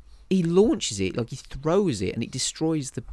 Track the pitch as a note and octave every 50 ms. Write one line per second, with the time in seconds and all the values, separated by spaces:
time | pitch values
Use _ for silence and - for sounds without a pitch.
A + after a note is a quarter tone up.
0 | - - - - - - F#3+ F#3+ E3 E3 E3+ F#3 G#3+ A#3 - - - - G#2+ G2
1 | F#2+ F#3 - B2 A#2 - C#3 - - - - C3 C#3 D#3 E3+ G3+ G#3 E3+ B2 F2+
2 | F#2 F#2+ - A2+ A#2 - - C3 - - - - D#3 D#3+ D#3+ D#3 C3+ - - -
3 | - -